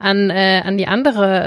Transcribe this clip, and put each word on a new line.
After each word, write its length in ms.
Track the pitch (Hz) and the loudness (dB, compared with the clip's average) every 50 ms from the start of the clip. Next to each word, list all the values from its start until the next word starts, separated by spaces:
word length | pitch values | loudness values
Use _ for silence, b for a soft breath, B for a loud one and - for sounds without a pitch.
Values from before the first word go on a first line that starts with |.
an, 280 | 208 196 196 202 202 196 | -4 -2 0 2 0 0
äh, 300 | 180 190 190 190 185 185 - | 0 0 2 2 2 0 0
an 120 | 190 196 | -2 -4
die 120 | 196 180 - | -4 -2 -2
andere, 520 | 190 226 277 294 240 208 196 190 190 185 - | -2 0 0 0 0 2 0 0 0 0 0